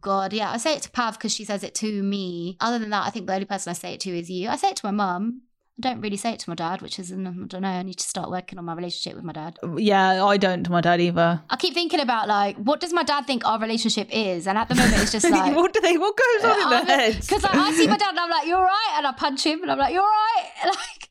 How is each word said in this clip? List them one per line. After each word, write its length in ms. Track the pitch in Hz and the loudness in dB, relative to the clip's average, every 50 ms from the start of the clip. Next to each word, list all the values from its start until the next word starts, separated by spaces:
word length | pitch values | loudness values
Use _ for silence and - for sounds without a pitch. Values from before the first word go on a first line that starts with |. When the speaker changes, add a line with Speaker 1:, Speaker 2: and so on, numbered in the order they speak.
Speaker 1:
God, 320 | - 202 196 196 190 185 | -4 -2 0 0 0 -2
yeah. 180 | 208 220 208 180 | -2 -4 -4 -4
I 60 | - | -4
say 180 | 233 - 320 302 | -2 -2 -2 -2
it 80 | 285 | -2
to 80 | - - | -6 -6
Pav 280 | - 247 240 220 214 - | -4 -4 -4 -2 -4 -6
'cause 140 | - 214 - | -4 -4 -4
she 100 | - 208 | -4 -4
says 180 | 220 202 196 | -6 -6 -6
it 120 | 196 - - | -6 -6 -6
to 260 | - 220 214 208 202 | -4 -4 -2 -2 -2
me. 540 | 196 196 202 196 190 180 175 170 170 180 190 - | -2 -2 -2 -2 -4 -6 -6 -6 -8 -8 -4 -2
Other 180 | - 233 240 233 | -2 -2 0 -2
than 80 | 220 208 | -2 -2
that, 160 | 208 196 - | -2 -2 -2
I 40 | 196 | -4
think 160 | - 226 180 190 | -6 -6 -4 -4
the 60 | 190 | -4
only 100 | 190 196 | -4 -2
person 240 | - 202 190 - 175 | -4 -6 -6 -6 -8
I 40 | 175 | -8
say 180 | - - 175 156 | -8 -8 -10 -10
it 60 | - | -8
to 180 | - 190 175 170 | -8 -6 -6 -6
is 120 | 170 160 | -6 -6
you. 180 | 185 180 185 233 | -6 -6 -4 -4
I 80 | 277 | -2
say 140 | 269 - 392 | 0 0 -2
it 60 | 381 | -2
to 100 | - - | -2 -4
my 60 | 202 | -4
mum. 500 | 202 208 202 185 180 185 208 233 247 262 - _ _ _ _ _ _ - | -2 0 0 -2 -2 -2 -4 -6 -6 -8 -16 _ _ _ _ _ _ -6
I 100 | 233 262 | -4 -4
don't 100 | 240 226 | -4 -4
really 160 | 208 208 202 | -4 -6 -6
say 160 | 196 - 226 | -4 -4 -6
it 80 | 220 - | -6 -6
to 100 | - 175 | -8 -10
my 60 | 165 | -6
dad, 260 | 165 170 165 190 185 | -6 -4 -4 -4 -6
which 160 | - - - - | -8 -12 -12 -12
is, 140 | 180 175 | -12 -10
I 20 | 185 | -8
don't 380 | 190 190 180 175 185 196 - - 185 | -8 -8 -8 -8 -10 -10 -10 -8 -6
know, 80 | 190 190 | -4 -4
I 160 | 185 180 185 | -4 -4 -6
need 140 | 190 180 - | -8 -8 -8
to 60 | - - | -8 -6
start 220 | - 190 175 - | -6 -6 -6 -6
working 260 | 180 180 180 - - 180 | -6 -8 -8 -10 -14 -12
on 60 | 170 | -10
my 100 | 170 165 | -10 -8
relationship 400 | 170 175 175 - - - - - | -8 -8 -8 -6 -8 -8 -10 -10
with 80 | - | -10
my 100 | - 165 | -12 -10
dad. 280 | - 156 151 170 - - - 170 156 | -10 -10 -12 -12 -12 -10 -8 -6 -2
Speaker 2:
Yeah, 480 | 151 220 208 196 190 190 185 185 190 196 | 0 2 4 4 6 6 4 4 4 4
I 100 | 202 202 | 4 4
don't 280 | 202 196 185 180 175 170 | 4 4 2 2 0 -2
to 80 | 175 | 0
my 80 | 175 170 | 2 2
dad 200 | 165 170 175 175 | 4 4 4 4
either. 400 | 175 175 170 170 170 170 170 156 - - | 4 2 4 4 4 4 2 0 -2 -6
Speaker 1:
I 60 | - | -4
keep 180 | - - 359 | -2 -2 -2
thinking 280 | - 349 349 320 359 311 | 0 -2 0 0 0 0
about, 260 | 277 240 240 220 208 | 2 2 0 0 2
like, 300 | 208 208 202 202 202 202 | 2 2 2 2 0 -2
what 240 | - 202 254 302 294 | -2 0 0 0 0
does 120 | 359 330 | 0 -2
my 120 | 339 339 311 | 0 0 2
dad 240 | 294 285 285 240 - | 2 0 0 0 -2
think 180 | 254 233 - | -2 0 2
our 140 | 214 220 220 | 0 0 0
relationship 480 | 226 220 226 226 - 220 - 220 196 - | 0 -2 -2 0 0 0 0 0 -2 -2
is? 380 | - 220 214 190 180 170 160 190 | -2 -2 0 0 -2 -2 -2 -2
And 100 | 196 214 | 0 0
at 100 | - - | 0 2
the 60 | 247 | 4
moment, 260 | 247 226 214 220 202 | 4 6 6 6 4
it's 100 | 214 - | 2 2
just 180 | - 214 330 349 | 0 2 4 4
Speaker 2:
<laughs> 0 | |
Speaker 1:
like 240 | 302 294 285 285 285 | 4 4 4 4 4
Speaker 2:
What 180 | 330 349 370 | 4 2 4
do 60 | - 440 | 2 2
they, 180 | 359 330 349 | 4 4 4
what 200 | 311 370 415 403 | 4 2 0 2
goes 340 | - 523 480 466 403 427 466 | 4 4 4 4 4 4 4
on 120 | 440 415 | 4 4
in 80 | 359 302 | 4 4
their 100 | 240 240 | 4 2
Speaker 1:
I'm 60 | - | 4
Speaker 2:
heads? 420 | - 277 277 240 220 220 - - - | 4 4 4 4 2 0 -2 -2 -2
Speaker 1:
'cause, 140 | 403 - - | 0 0 2
like, 100 | 392 - | 2 4
I 160 | 285 302 311 311 | 4 2 4 4
see 120 | 330 440 | 4 4
my 100 | - - | 4 4
dad 120 | 415 415 392 | 2 2 0
and 100 | 311 339 | 0 -2
I'm 100 | 349 339 | -2 0
like, 160 | 339 311 285 330 | 0 -2 0 0
"You're 120 | 349 370 | 2 2
right," 340 | 370 370 381 427 453 403 302 | 4 4 4 2 0 0 -2
and 100 | 302 294 | 0 -2
I 60 | 269 | -2
punch 320 | 240 - 320 294 269 277 - | -2 -2 -2 -2 -2 0 0
him 160 | 320 311 330 | 0 -2 -2
and 80 | 370 285 | -2 -2
I'm 80 | 269 269 | 0 0
like, 140 | 277 254 320 | 0 0 2
"You're 80 | 370 | 2
right." 420 | 392 427 427 427 427 440 453 370 - - | 2 4 4 2 2 2 0 0 -2 -4
<laughs> 140 | - - - | -8 -2 -2
Like, 460 | 349 381 - - - - - - - | -2 -2 -2 -6 -10 -14 -18 -20 -20